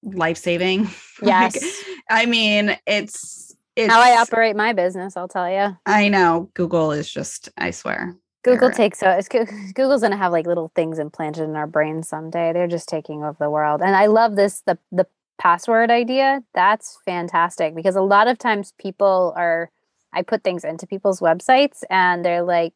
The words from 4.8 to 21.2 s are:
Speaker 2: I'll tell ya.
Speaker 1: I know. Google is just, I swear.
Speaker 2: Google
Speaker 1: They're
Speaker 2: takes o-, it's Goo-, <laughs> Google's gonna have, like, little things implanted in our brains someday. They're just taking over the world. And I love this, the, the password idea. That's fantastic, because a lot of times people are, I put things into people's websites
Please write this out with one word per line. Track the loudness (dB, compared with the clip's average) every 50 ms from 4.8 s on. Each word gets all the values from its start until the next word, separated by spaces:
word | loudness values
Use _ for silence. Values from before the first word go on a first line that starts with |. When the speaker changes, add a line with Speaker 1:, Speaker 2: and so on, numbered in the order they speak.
| 0 0 -2 -4 -8 -8 -8
Speaker 2:
I'll | -10 -10
tell | -6 -4 -4 -4 -2
ya. | 0 0 0 -2 -2 _ _
Speaker 1:
I | 0 2 4 4 4
know. | 4 4 4 4 4 2 -2 -6 _
Google | -4 -4 0 0 0 0 0
is | -2 -4 -6 -8
just, | -8 -10 -10 -10 -12 -14 -18 -18 _
I | -6 -6 -6
swear. | -6 -8 -8 -6 -6 -6 -6 -8 -10 _ _ _ _ _ _
Speaker 2:
Google | 2 2 4 2 0
Speaker 1:
They're | 2
Speaker 2:
takes | 2 0 0 0 0
o-, | 0 2
it's | 2 2 -2
Goo-, | -2 -2 -2 -2 -2 -6 -14
<laughs> | -14 -12 -4
Google's | -2 0 2 2 2 2
gonna | 0 0
have, | 0 -2 0
like, | 0 0 0
little | -2 -4 -4 -4 -4 _
things | -4 -2 -2 -4 -6
implanted | -8 -8 _ -8 -8 -8 -6 -6 -6
in | -6 -6
our | -6 -8
brains | -2 -2 -2 -2 0 -4 -8 -8
someday. | -8 -10 -10 -10 -8 -6 -4 -2 -2 -2
They're | -2 -2
just | -2 -4 -6 -6
taking | -6 -8 -8 -8 -8 -10 -8 -8
over | -10 -6 _
the | -4 -2
world. | -2 0 0 0 0 0
And | 0 2 4
I | 4 4
love | 4 4 4 4 2 2
this, | 2 0 0 0 -4 _
the, | -4 -4 -4 _ _
the | -2 -2 -2 _ _ _ _ _ _ -4
password | 0 0 0 0 0 0 2 2 4 4
idea. | 2 0 0 0 0 0 2 0 0 -2 -6 _ _
That's | 0 2 2 2 0 -4 -18 -20 -12 _
fantastic, | -8 -6 -6 -6 -2 0 0 0 0 0 -4 -4 -4 -4
because | -2 -2 0 0
a | 0
lot | 2 4 4 4 4
of | 4 0
times | 0 0 -2 -2 -2 -4 -10 _
people | _ _ -12 -4 _ 2 2 4 2 0 0 0
are, | -2 -2 0 0 -2 -4 -8 _ _ _ _ _ _ _ _ -6
I | -6
put | -4 -2 -4 -2 _
things | -2 -4 -2 -8
into | -8 -10 -10 -10
people's | -10 -10 -2 _ -2 -2
websites | 0